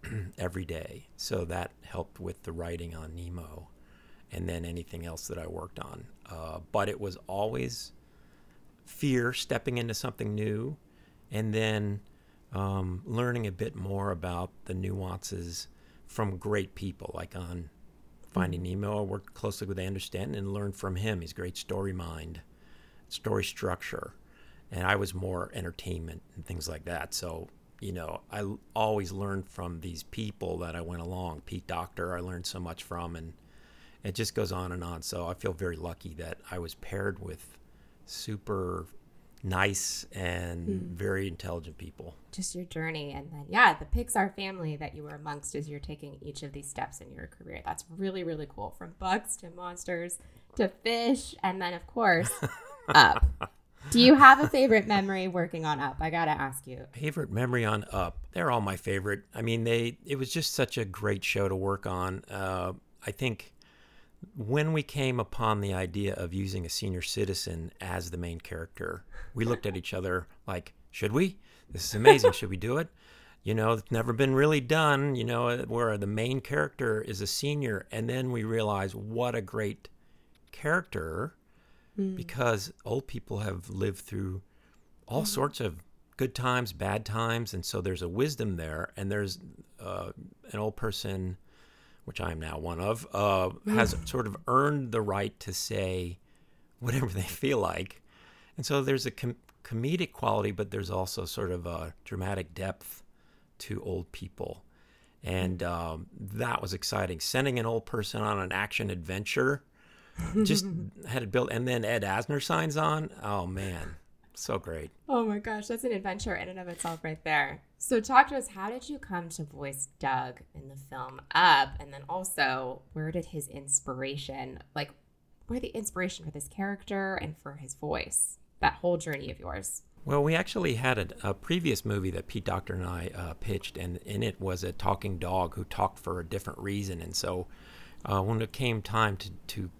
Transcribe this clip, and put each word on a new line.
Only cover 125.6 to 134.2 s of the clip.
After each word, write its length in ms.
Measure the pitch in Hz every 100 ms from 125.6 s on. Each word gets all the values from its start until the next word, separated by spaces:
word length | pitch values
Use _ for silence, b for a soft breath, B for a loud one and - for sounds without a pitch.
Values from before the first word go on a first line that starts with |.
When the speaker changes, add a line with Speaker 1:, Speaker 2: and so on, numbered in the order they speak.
| 240
Speaker 2:
inspiration 540 | 226 208 185 185 -
for 80 | 160
this 160 | 151 -
character 680 | - 196 196 - 196 190 190
and 200 | 156 156
for 160 | 139 143
his 180 | 131
voice, 640 | - 151 147 - - - - - -
that 140 | 147 -
whole 200 | 175 170
journey 340 | 160 139 -
of 100 | -
yours? 440 | 87 - - - - - 143
Speaker 1:
Well, 180 | 143
we 120 | 147 165
actually 400 | 185 208 175 113
had 220 | 131 113
a, 100 | 90 - 101
a 40 |
previous 500 | 98 - 175 165 107
movie 280 | 110 101 92
that 160 | 87 -
Pete 180 | - 95
Docter 280 | 90 -
and 120 | 92 90
I, 260 | 87 85
uh, 200 | - 87
pitched, 440 | - - 98 - -
and 200 | 90 87
in 260 | - 104